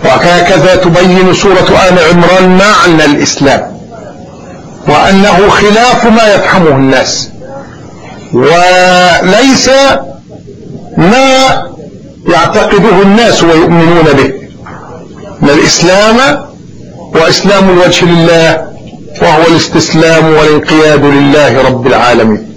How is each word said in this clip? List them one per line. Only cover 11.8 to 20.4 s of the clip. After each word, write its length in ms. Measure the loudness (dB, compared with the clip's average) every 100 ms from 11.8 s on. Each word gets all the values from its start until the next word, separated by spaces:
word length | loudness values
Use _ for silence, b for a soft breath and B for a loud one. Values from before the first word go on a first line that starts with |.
| -18 -20 -20 -12 -2
يعتقده 760 | 0 0 -2 0 0 2 2
الناس 420 | 2 2 2 0
ويؤمنون 600 | 2 2 2 2 2 2
به، 300 | 2 2 -2 -6 -14 -20 -20 -18 -18 -20 -20 -20 -18 -4
إن 60 | 0
الإسلام 960 | 2 0 0 0 2 2 2 0 -2 -8 -20 -20 -20 -20 -20 -6 -2
وإسلام 540 | 0 0 0 2 2
الوجه 360 | 2 2 2 0
لله، 640 | 2 2 2 0 -2 -8 -16 -20 -20 -18 -4
وهو 200 | 0 2 2
الاستسلام 800 | 0 0 -4 -2 0 2 2 2
والانقياد 720 | 2